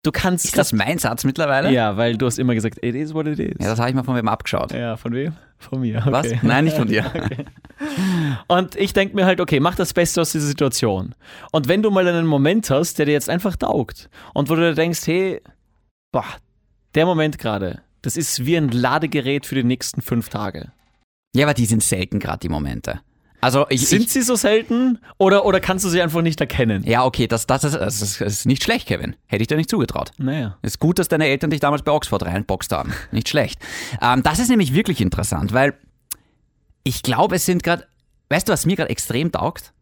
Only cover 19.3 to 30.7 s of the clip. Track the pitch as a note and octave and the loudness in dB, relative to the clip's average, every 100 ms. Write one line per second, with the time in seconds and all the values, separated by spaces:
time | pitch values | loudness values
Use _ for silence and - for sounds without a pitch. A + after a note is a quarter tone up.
19.3 | C#3+ - C3+ A#2+ B2+ - C3 - A#2 - | -4 -2 0 0 0 -4 -6 -2 -2 -2
20.3 | G#2 G#2 - - _ _ _ _ _ _ | -6 -6 -8 -14 _ _ _ _ _ _
21.3 | B2+ D3 C3+ A2 A2+ - F#2 F2+ G2+ - | 0 2 2 2 2 0 -2 -2 -4 -4
22.3 | F#2 E2+ D2+ C#2+ A1+ - A1+ _ _ _ | -6 -4 -4 -4 -6 -8 -10 _ _ _
23.3 | _ B2+ C3 D3 C3 C#3 G3 A#3 C4 A#3+ | _ 2 2 2 2 2 2 2 0 0
24.3 | A#3+ G#3 A3 A3+ A#3 B3+ A#3 - - G3 | 2 4 2 2 2 2 0 -6 2 6
25.3 | G3+ G3 F#3+ - F#3 G3 F3 E3+ E3 E3 | 6 4 2 0 -2 0 2 2 2 0
26.3 | D3+ C#3 - A#2 G2 - A#2 B2+ - A#2 | 0 -4 0 0 0 2 2 2 2 0
27.3 | A2+ - C3+ D3+ D3+ F#2+ G#2 G2+ - G#2 | 0 0 0 0 -2 -2 -2 -6 -4 -4
28.3 | G2+ B2 C3+ - A#3 - F#2+ - - _ | 0 0 0 0 -2 -2 -6 -6 -12 _
29.3 | G2+ A#2 D#3 D#3+ G#3+ A#2 - - - C3 | -2 0 0 0 0 -2 -4 -8 -6 -4
30.3 | D3+ A2+ - G#2 | -4 -6 -6 -8